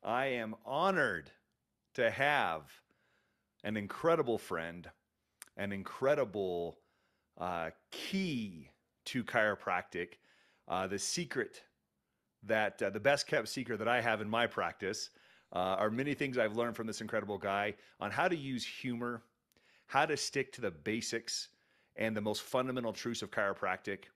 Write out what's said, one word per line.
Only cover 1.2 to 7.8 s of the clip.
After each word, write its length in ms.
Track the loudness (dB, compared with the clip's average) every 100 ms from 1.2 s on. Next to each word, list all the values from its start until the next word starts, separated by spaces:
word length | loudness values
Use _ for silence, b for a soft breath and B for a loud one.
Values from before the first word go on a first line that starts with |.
| -6 -20 _ _ _ _ _
to 180 | 2 2
have 520 | 6 4 4 4 0 -6 -20 _ _ _ _ _ _ _ _
an 140 | -4 -4
incredible 640 | -4 0 2 4 4 0
friend, 500 | 0 -4 -4 -8 -14 -20 _ _ _ _ -20 -6
an 120 | -4
incredible, 1080 | -4 -8 0 2 4 2 0 0 0 -4 -6 _ _ _ _ _ -8
uh, 360 | -4 -2 -4 -8